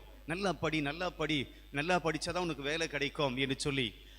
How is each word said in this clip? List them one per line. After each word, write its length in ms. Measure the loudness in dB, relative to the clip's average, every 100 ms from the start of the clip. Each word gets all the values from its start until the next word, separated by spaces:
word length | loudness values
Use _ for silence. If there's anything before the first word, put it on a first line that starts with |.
| -8 -14 -6
"நல்லா 280 | 0 0
படி, 280 | 2 0 2
நல்லா 280 | 0 -2 -4
படி, 380 | -2 0 2 0 -8 -6
நல்லா 280 | -2 2 4
படிச்சாதான் 380 | 4 0 -2 0
உனக்கு 260 | 0 0
வேலை 240 | -2 0 0
கிடைக்கும்" 500 | 0 0 2 2 2
என்று 180 | 0 0
சொல்லி 360 | 0 2 0 -4 -16